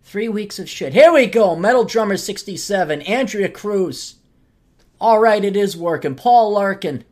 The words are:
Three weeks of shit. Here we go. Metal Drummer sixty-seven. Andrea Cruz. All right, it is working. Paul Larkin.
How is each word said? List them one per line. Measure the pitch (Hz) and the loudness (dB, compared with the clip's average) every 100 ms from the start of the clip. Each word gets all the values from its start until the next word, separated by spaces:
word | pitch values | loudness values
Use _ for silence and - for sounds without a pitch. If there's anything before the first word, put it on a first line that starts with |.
Three | _ 196 220 | _ -8 -6
weeks | 208 202 - | -6 -8 -12
of | 180 | -14
shit. | - 170 | -10 0
Here | 180 320 | 6 6
we | 320 226 | 6 2
go. | 226 202 | 2 2
Metal | 165 196 254 | 2 2 2
Drummer | 226 240 208 190 | 0 -2 -2 -4
sixty-seven. | - 196 - 165 - 196 160 147 | -6 -12 -12 -12 -4 -4 -2 -4
Andrea | 170 240 247 208 185 | -4 -2 -2 -2 -4
Cruz. | - 208 202 175 127 - _ _ _ _ _ _ _ _ _ | -4 -6 -4 -4 -6 -16 _ _ _ _ _ _ _ _ _
All | 214 214 | 2 4
right, | 220 208 | 4 2
it | 202 196 | 0 0
is | 196 165 | -2 -2
working. | 170 160 147 135 | -4 -4 -4 -2
Paul | 247 240 214 | 4 4 4
Larkin. | 208 196 196 170 131 - | 0 -2 -4 -6 -8 -12